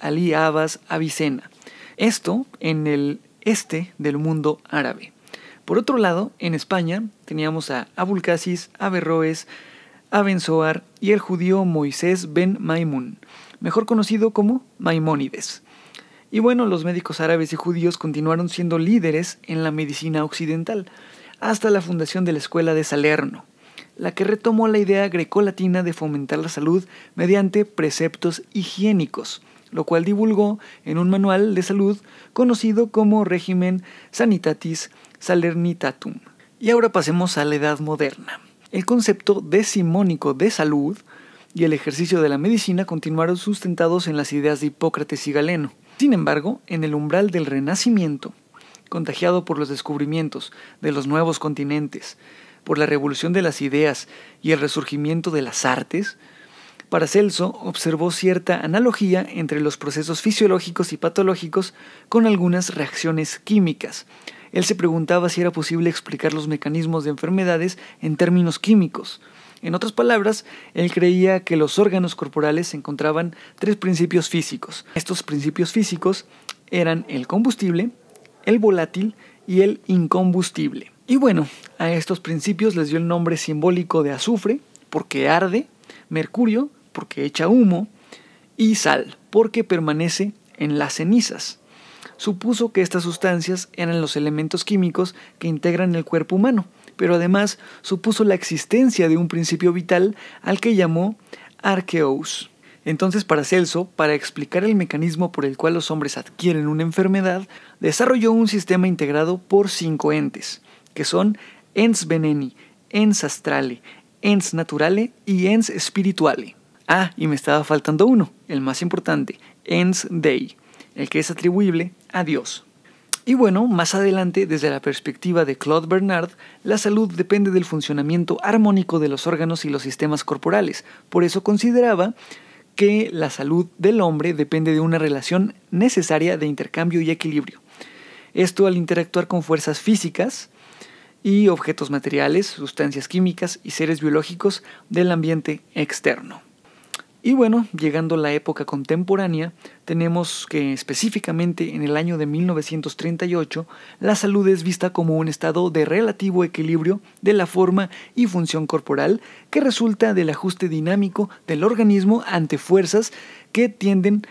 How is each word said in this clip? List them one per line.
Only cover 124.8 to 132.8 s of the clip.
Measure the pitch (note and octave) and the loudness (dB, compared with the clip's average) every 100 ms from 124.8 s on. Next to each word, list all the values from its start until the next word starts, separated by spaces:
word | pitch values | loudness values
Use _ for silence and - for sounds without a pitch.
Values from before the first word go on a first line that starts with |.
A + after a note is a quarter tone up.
perspectiva | D3 C#3 D3+ B2 F3+ E3+ | -4 -4 -6 -6 0 2
de | C#3+ C3+ | 2 0
Claude | D3 D#3+ E3 | 0 0 2
Bernard, | F#3+ F#3+ F3+ - - - - | 0 2 0 -4 -10 -20 -10
la | - G#3+ | -2 0
salud | G#3+ G#3 A3 | 2 2 0
depende | E3+ F3+ G3+ G3 | -2 0 2 2
del | F#3 | 2
funcionamiento | F3 D#3+ C#3 D3 D3 E3+ E3+ E3+ | 0 -4 -4 -2 0 0 0 -2
armónico | G3 A3 G#3 G3 F3+ E3 | 0 4 4 4 2 0
de | D3+ | 0
los | C3+ E3 | -2 -2
órganos | E3 E3 E3 | -2 -2 -4
y | D3+ | -4
los | C#3 | -6
sistemas | C3+ - D3+ D3+ | -6 -4 -2 -2
corporales. | - D3+ E3 G3+ F3 - - - - | -4 -4 0 0 0 -6 -14 -20 -4
Por | F3 | 0
eso | F3 F#3+ | 2 0
consideraba | G#3 G#3 A#3+ A#3+ A#3+ F#3+ F#3+ - - - - - _ | 0 2 4 4 4 2 0 -4 -16 -20 -20 -20 _
que | - | 2